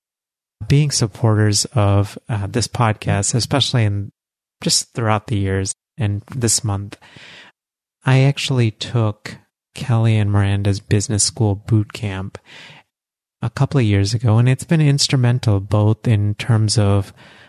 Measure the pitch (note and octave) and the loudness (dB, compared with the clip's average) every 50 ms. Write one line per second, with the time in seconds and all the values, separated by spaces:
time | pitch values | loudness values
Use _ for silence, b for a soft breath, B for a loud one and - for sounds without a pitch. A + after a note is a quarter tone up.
0 | _ _ _ _ _ _ _ _ _ _ _ - G#2+ - C#3+ C#3+ D3+ C#3+ - - | _ _ _ _ _ _ _ _ _ _ _ -12 -2 2 2 2 2 2 0 -2
1 | B2 G2+ - - A#2 A2+ G#2+ G#2+ G#2+ G#2+ G2+ - - - - A#2 G2+ G2+ G2 G2+ | -2 -2 -2 0 2 2 4 4 2 2 2 0 -4 -2 0 0 2 4 2 2
2 | G2+ - - - _ - A#2 G2+ G2 G2 G#2 A#2 G#2 - - - A#2+ A2 G#2 - | 0 -2 -6 -16 _ -8 -6 -6 -6 -4 -4 -4 -4 -4 -2 0 0 0 0 -2
3 | - A2+ G2+ G2+ G2+ - - A#2 - - C#3+ C3+ - - - A#2+ A2 G#2 G2+ G2+ | -4 -2 -2 -2 -2 -2 -2 -2 -2 0 -2 -2 0 0 0 0 0 0 -2 -4
4 | G2+ - _ _ _ _ _ _ _ _ _ - - E3+ - - - _ - C3 | -8 -10 _ _ _ _ _ _ _ _ _ -8 -4 -2 -2 -2 -4 _ -8 -4
5 | A2+ A2 G#2+ G#2 - - G#2+ G2 G2 F#2+ F#2+ G2 F#2+ - - _ _ _ _ - | 0 0 0 0 -2 -2 -2 -2 0 0 -2 -2 -2 -4 -8 _ _ _ _ -4
6 | G#2+ G#2 G2+ G2+ - - - C3 A#2+ G#2+ - - - G#2+ G2+ G2 G2+ G#2 - B | -4 -2 -2 -4 -8 -10 -8 -2 -2 0 0 0 -2 -4 -6 -6 -8 -12 -16 B
7 | B B B B B B B B B B B _ _ _ _ _ _ _ _ _ | B B B B B B B B B B B _ _ _ _ _ _ _ _ _
8 | - C3+ C3 C3 C3+ C#3 C#3+ - - - C3+ B2 A#2 G#2+ - - - - - A#2+ | 0 2 2 4 4 2 0 -2 -4 -2 0 0 0 0 -2 -6 -12 -4 -2 -2
9 | A2 G#2+ G#2+ _ - - - - _ _ _ _ _ _ - - - - A#2 A2+ | -2 -2 -4 _ -14 -18 -18 -18 _ _ _ _ _ _ -14 -10 -4 -2 0 2
10 | A2+ A2+ A2 G#2+ G#2 G2+ G2+ G2+ G2 G2 G2+ G2+ G2+ G2+ G2 G2+ - - G#2 G#2 | 2 2 2 2 2 2 2 2 2 2 0 0 0 -2 -2 -2 -2 0 0 0
11 | - - G#2 G2+ - - - - A2+ G#2 G2 G2+ - - A2+ G#2+ G#2 - - - | 0 -2 -2 -2 -2 -2 -2 -2 0 0 0 -4 -2 0 0 0 0 -2 -8 -10
12 | A2 G2+ F#2+ F#2+ F#2+ G2+ - - B B B B B B B B B _ _ _ | -8 -8 -8 -8 -10 -10 -12 -18 B B B B B B B B B _ _ _
13 | _ _ _ _ _ _ _ - A#2+ A#2 - - C#3 - - C3+ A#2 G#2 G2+ G2 | _ _ _ _ _ _ _ -8 -8 -6 -2 -2 -2 0 2 0 2 2 2 2
14 | G2 G2+ A#2 A2 B2+ A2 G#2+ A#2 A#2+ B2+ C3+ - - - E3+ D#3 D3+ C#3+ C#3 C#3+ | 2 0 -2 0 0 2 4 4 4 2 0 -2 -2 0 0 2 4 2 2 2
15 | - - D3 C3 A#2+ A#2+ B2 B2 - A2+ G2+ G2 G2+ - - G#2 G#2 G#2+ A2 - | 0 0 0 2 2 2 0 0 0 0 0 0 0 0 0 2 2 2 2 0
16 | - A#2+ G#2+ G#2 G#2 G#2 G#2 - - - A2+ G#2+ A2 G#2+ - A2 G#2 G2 G2+ G2+ | 0 0 0 2 0 -2 -4 -4 -2 0 2 2 2 2 2 2 2 2 2 0
17 | G2 - - B B B B B B | 0 -4 -12 B B B B B B